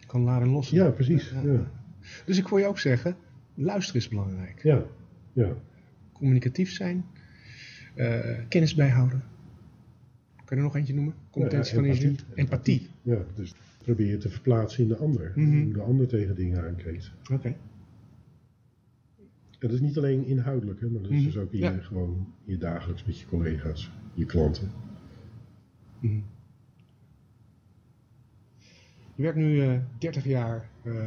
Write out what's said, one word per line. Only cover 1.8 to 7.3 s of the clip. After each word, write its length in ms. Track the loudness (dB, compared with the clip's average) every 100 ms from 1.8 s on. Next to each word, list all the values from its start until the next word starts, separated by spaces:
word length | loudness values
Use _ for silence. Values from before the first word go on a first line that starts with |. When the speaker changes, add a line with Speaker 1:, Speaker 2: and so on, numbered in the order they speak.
| -18 -20 -20 -12 0
Speaker 1:
Dus 120 | 0
ik 80 | 2
hoor 140 | 2
je 60 | 2
ook 120 | 2
zeggen, 360 | 2 2 0 -6 -12 -20 -16 -4
luisteren 460 | -2 0 -2 -2
is 60 | -2
belangrijk. 560 | -4 -4 -6 -8 0
Speaker 2:
Ja, 200 | 4 4 2 -12 -20 -20 -6
ja. 220 | 0 0 0 -12 -20 -20 _ -20
Speaker 1:
Communicatief 580 | -2 2 4 2 -2 -2
zijn, 340 | -2 -4 -4 -6 -14 -20